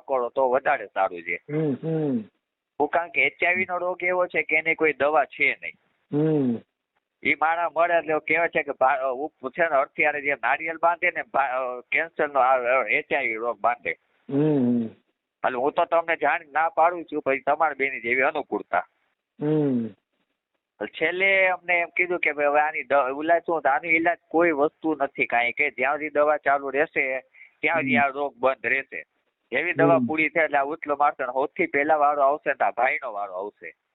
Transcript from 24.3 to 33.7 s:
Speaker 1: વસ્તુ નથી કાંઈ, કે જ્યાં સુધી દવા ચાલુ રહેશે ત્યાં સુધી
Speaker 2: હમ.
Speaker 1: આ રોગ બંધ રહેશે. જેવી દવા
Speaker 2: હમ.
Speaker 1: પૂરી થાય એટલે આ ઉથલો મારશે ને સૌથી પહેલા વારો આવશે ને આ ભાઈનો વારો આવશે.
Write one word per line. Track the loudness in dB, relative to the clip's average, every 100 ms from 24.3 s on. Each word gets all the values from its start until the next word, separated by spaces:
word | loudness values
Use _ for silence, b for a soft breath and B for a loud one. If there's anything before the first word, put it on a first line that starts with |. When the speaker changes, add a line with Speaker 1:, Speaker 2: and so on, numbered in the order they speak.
| 2 4
Speaker 1:
વસ્તુ | 4 0 _ -4 -2
નથી | -2 -2 -2
કાંઈ, | 0 0
કે | -2 -4
જ્યાં | -2 -2
સુધી | -2 -2
દવા | 0 2 2
ચાલુ | 2 0 0
રહેશે | 0 0 0 -2 -4 -8 B B B
ત્યાં | -2 0
સુધી | 2 2
Speaker 2:
હમ. |
Speaker 1:
આ | 2
રોગ | 0 -6 0
બંધ | 0 0 -2
રહેશે. | -2 -4 -12 -16 _ _ _ -6
જેવી | -4 -2
દવા | 2 4 4
Speaker 2:
હમ. | 2
Speaker 1:
પૂરી | -2 -2
થાય | 0
એટલે | 0 0
આ |
ઉથલો | -2 -6 -6 0
મારશે | 0 -2
ને | -4
સૌથી | -2 -2 -2 -2
પહેલા | 0 2 2
વારો | 2 4
આવશે | 2 2 -2
ને | 0
આ | 0
ભાઈનો | 0 0 -2 -6
વારો | -8 -8
આવશે. | -8 -8 -10 -20